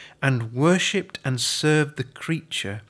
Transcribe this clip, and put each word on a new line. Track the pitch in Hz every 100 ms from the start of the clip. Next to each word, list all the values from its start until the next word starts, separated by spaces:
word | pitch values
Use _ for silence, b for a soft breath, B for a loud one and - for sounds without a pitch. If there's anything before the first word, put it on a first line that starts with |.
| B B
and | 139 127 113
worshipped | 120 156 180 - 202 175 -
and | 139 127
served | - - 151 151 143 147
the |
creature | 127 - - 165 - - 98 104